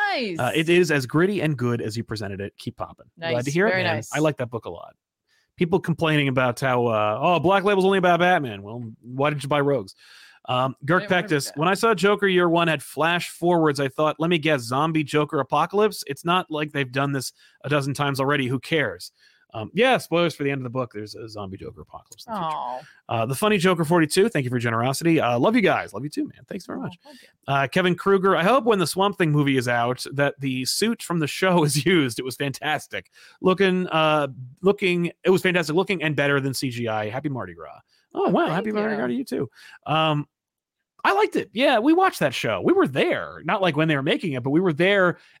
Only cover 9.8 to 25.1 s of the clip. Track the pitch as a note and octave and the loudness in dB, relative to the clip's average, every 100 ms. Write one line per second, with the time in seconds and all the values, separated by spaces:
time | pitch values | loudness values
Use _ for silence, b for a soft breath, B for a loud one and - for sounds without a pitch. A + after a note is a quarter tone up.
9.8 | F#2+ - B B B B - B2+ C3 - | -2 -16 B B B B -4 0 0 -4
10.8 | C3+ F3+ G3+ F3+ G3+ D3 - C#3+ E3+ F#3+ | 0 0 2 -2 2 -2 -2 -2 0 2
11.8 | A3+ F#3 G3+ G3+ G3 F3+ F3 E3+ E3 D3 | 2 2 2 2 2 4 4 2 2 -2
12.8 | - C3+ E3 F3 - - E3+ E3+ D#3 C#3 | -6 -2 0 0 -6 -4 2 4 4 2
13.8 | C3+ - D3+ D3 E3 E3+ D#3 C#3+ A2+ C3+ | -2 0 -2 0 0 0 2 0 0 0
14.8 | D#3+ D#3+ C#3 D3 C#3 C#3 C3+ D3 E3+ G3+ | 0 0 0 0 0 -2 0 0 0 2
15.8 | G#3+ G#3 - C#3 E3+ F3+ E3 D3+ D3+ C#3+ | 0 0 -10 -8 0 -2 -2 -6 -4 -4
16.8 | B2+ C3+ C#3 C#3 - b b b C3+ D3 | -4 -2 -2 -2 -6 b b b -2 -2
17.8 | C3+ C#3 C#3+ C3+ C3+ D3 B2 B2+ - D#3+ | -2 -2 -2 0 0 0 0 -4 -2 -2
18.8 | A#2 F2 - b b b b A2 G#2+ F#3 | -2 -6 -16 b b b b -12 -6 0
19.8 | C4 G3+ - E3 E3+ - C#3 C#3 B2 B2+ | 2 2 0 0 0 -2 -6 -4 -6 -6
20.8 | A#2+ G#2 G#2+ G#2+ A2+ G#2 F#2+ F#2+ - D2+ | -6 -8 -12 -14 -14 -12 -12 -12 -14 -16
21.8 | - - _ - - G#3 D#3+ D3+ B2 B2+ | -20 -20 _ -20 -12 -8 -6 -6 -8 -12
22.8 | C#3 B - A#2 A2+ C3 G#3 G#3 F#3 F3 | -14 B -6 -2 -2 0 0 2 2 2
23.8 | D3+ F3 D3+ F#3 A3 D#3 B2 B2 A#2+ A2+ | 2 2 2 2 2 2 -2 -2 0 0
24.8 | B2+ C#3 E3 | 0 0 2